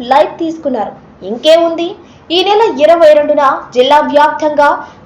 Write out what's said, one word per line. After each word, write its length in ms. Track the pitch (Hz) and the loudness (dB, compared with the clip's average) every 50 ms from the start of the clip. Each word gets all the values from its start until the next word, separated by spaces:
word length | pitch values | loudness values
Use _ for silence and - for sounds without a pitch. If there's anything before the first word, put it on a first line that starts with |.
లైట్ 380 | 240 247 262 285 311 - - - | -4 0 2 2 0 0 -4 -8
తీసుకున్నారు. 840 | 339 320 320 - - 285 254 220 202 - - - - - - - 185 | -8 -8 -8 -8 -8 -6 -6 -6 -6 -8 -12 -16 -20 -20 -20 -16 -12
ఇంకేముంది, 680 | 185 220 240 - 302 320 339 339 339 330 320 339 349 415 - - - - - _ - | -10 -8 -4 0 2 2 2 2 -2 -4 -6 -8 -8 -10 -14 -20 -20 -20 -20 _ -6
ఈ 120 | 320 359 370 | -4 -2 -2
నెల 380 | 392 415 415 453 403 294 254 | 0 0 0 0 0 0 2
ఇరవై 320 | 294 302 339 339 339 302 302 | 2 2 4 4 6 4 4
రెండున 480 | 294 294 294 294 294 285 269 302 339 - - - | 4 2 0 0 0 0 0 -2 -4 -8 -6 -2
జిల్లా 260 | 247 247 269 285 302 | -2 0 2 2 2
వ్యాప్తంగా 880 | 294 262 277 285 294 302 302 - 311 302 302 285 285 294 349 370 - - - - - | 2 2 0 2 2 0 0 -2 -4 -2 0 2 0 0 0 -2 -8 -14 -14 -6 -2